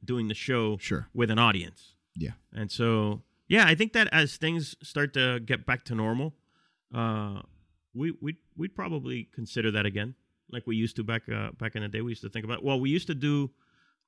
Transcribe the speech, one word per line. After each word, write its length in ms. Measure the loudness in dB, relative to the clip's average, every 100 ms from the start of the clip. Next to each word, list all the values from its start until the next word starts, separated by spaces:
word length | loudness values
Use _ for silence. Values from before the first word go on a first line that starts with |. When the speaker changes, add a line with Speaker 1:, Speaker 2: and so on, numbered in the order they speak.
Speaker 1:
doing 240 | -4 -2 -2
the 60 |
show 440 | -4 0 2 2 -2
Speaker 2:
Sure. 300 | -2 -4 -4
Speaker 1:
with 160 | 0 2
an 100 | 6
audience. 540 | 6 6 0 -12 -20 _ _ -6
Speaker 2:
Yeah. 160 | -6 -6 _
Speaker 1:
And 180 | -8 -6
so, 520 | 0 2 4 2 -2 -8 _ 2
yeah, 180 | 6 6
I 80 | 6
think 180 | 4
that 160 | 4 4
as 240 | 4 2 0
things 380 | -2 -2 -4 -8
start 320 | -8 -2 0
to 260 | 2 2 0
get 260 | -2 -2 0
back 200 | -2 -2
to 100 | -2
normal, 380 | 0 0 -2 -6 _ _ _ _ _
uh, 480 | -4 -2 -2 -4 -8 -12 _ _ _ _
we, 200 | -6 -4 -4
we'd, 180 | -8 -10 _ -10
we'd 180 | -8 -6
probably 540 | -6 -4 -4 -6 -8
consider 380 | -10 -6 -2 0
that 140 | 2 0
again, 300 | -2 -6 -8 _ _ _
like 180 | -10 -4
we 80 | 0
used 200 | 0 -2
to 60 |
back, 260 | -4 -4 -4
uh, 220 | -6 -6
back 240 | -6 -8 -6
in 80 |
the 40 | -4
day. 140 | -4
We 100 | -4
used 100 | -6
to 60 | -8
think 140 | -8
about, 200 | -6 -4
well, 160 | 0 0
we 100 | 2
used 180 | 0 0
to 80 | -2
do 360 | 2 2 0 -6 _ _ _ _